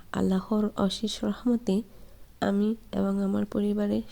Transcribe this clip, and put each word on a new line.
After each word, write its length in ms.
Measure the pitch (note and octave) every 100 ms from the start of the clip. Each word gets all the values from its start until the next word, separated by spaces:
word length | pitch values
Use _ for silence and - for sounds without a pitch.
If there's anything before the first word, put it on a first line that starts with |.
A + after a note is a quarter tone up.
| -
আল্লাহর 520 | G3 F#3+ F#3+ - G#3+ G#3 -
অশেষ 360 | G3 - G#3+ -
রহমতে 520 | G#3+ G3+ B3 A#3 - F#3+ A3+ - - - - -
আমি 300 | G3+ G3+ G#3+ A3+ -
এবং 220 | G3 G3 G3
আমার 200 | G3 G#3 G#3
পরিবারের 580 | G#3 G#3 G#3 G#3 G#3+ A3+